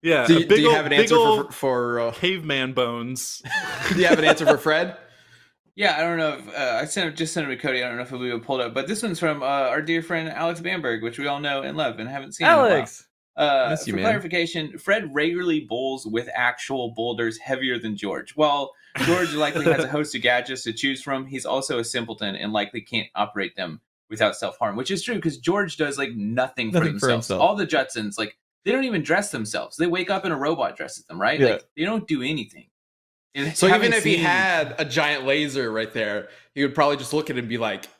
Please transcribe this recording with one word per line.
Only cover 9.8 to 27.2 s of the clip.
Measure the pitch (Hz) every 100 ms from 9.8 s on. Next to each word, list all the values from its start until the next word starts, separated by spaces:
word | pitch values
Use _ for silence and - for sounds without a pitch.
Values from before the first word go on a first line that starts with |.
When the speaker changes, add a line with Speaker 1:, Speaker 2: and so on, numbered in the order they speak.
Speaker 3:
dear | 151 165
friend | 165 170 160
Alex | - 165 165
Bamberg, | 170 185 139 113
which | 113 117
we | 143
all | 143
know | 147 139
and | 135 147
love | 143 107
and | 113
haven't | 139 135
seen | - 277
in |
a | 320
while. | 247
Speaker 4:
Alex. | 165 127 - _ _ _ -
Speaker 3:
Uh, | 147 135 127
Speaker 4:
Miss | 156 -
you, |
Speaker 3:
for | 101
Speaker 4:
man. | 220
Speaker 3:
clarification, | 214 180 175 170 170 151 -
Fred | - 208 180 139
regularly | 156 175 180 156
bowls | 147 117 135 131 113
with | 110 120 -
actual | 123 123 - 135 120
boulders | 117 117 113 117 113
heavier | - 131 131 123
than | 113 101
George. | 101 78 - -
While | 151 143 139 - _ - 131
George | 175 170
likely | 151 151 151 156
has | 165 131
a |
Speaker 4:
<laughs> |
Speaker 3:
host | 147 151 123
of |
gadgets | 120 123 123 131
to | -
choose | 113 139 131
from, | - 135 131
he's | 135 -
also | 131 135 131
a | 117
simpleton | 127 117 110 104 95
and | 101
likely | 107 104 -
can't | - 117 107 -
operate | 104 104 92 -
them | 90 78 _ _ _
without | 110 110 95
self-harm, | 98 - 113 101
which | 131
is | 190
true, | 208 226
'cause | 165 135
George | 127 196 196 -
does, | 151 139
like, | 135
nothing | 117 101 120 127 - 113
for | 175
Speaker 4:
Nothing | 160 101
for | 131
Speaker 3:
themselves. | 117